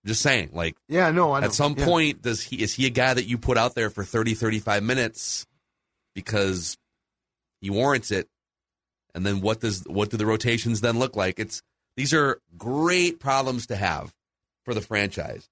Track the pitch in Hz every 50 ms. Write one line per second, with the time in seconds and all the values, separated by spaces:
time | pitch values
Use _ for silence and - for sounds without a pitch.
0 | _ 101 110 - - 147 131 117 82 - 64 85 82 82 - _ _ - 151 180
1 | 180 160 156 175 180 151 139 139 139 120 - - 143 147 147 131 143 165 175 165
2 | 160 147 139 - - 120 113 107 - - - - 110 - - - 131 131 120 127
3 | 123 131 127 123 101 107 120 113 - 131 123 113 113 123 - 123 113 104 - 104
4 | 98 - - 113 110 113 110 107 117 110 110 107 - 110 104 104 104 117 131 131
5 | 120 110 - - - - - - - _ _ _ _ _ _ _ _ _ _ _
6 | _ _ _ 98 92 - 110 104 98 95 92 90 82 80 - _ _ _ _ _
7 | _ _ _ _ _ _ _ _ _ _ _ _ 98 98 98 104 127 143 139 123
8 | 107 - 104 95 85 _ _ _ _ _ _ _ _ _ _ _ _ _ _ _
9 | _ _ _ 87 92 101 101 98 95 107 113 113 - 113 104 95 95 - 78 98
10 | 104 104 117 110 107 110 110 110 - 120 117 113 - 117 113 101 113 120 117 113
11 | 131 131 - 104 95 95 95 - 107 - - - _ _ _ _ _ _ _ -
12 | 139 135 165 156 143 139 - - _ _ 87 82 - 120 131 147 160 170 180 180
13 | 175 175 170 - - 139 135 135 135 131 127 120 113 - 120 98 101 87 78 69
14 | - - _ _ _ _ _ _ _ _ _ _ _ - 120 107 107 - 110 104
15 | 101 98 - - 76 - 53 50 - _